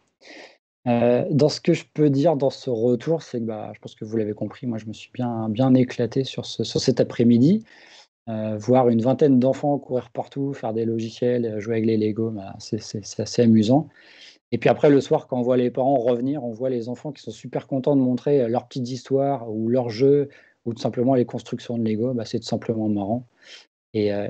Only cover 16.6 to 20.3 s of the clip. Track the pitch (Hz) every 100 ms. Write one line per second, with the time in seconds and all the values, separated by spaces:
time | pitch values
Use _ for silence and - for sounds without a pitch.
16.6 | 131 123 113 123 156 - - 110 123 143
17.6 | - 135 131 139 127 123 147 143 117 123
18.6 | 123 139 120 127 - 135 139 139 117 110
19.6 | 113 127 120 107 135 143 143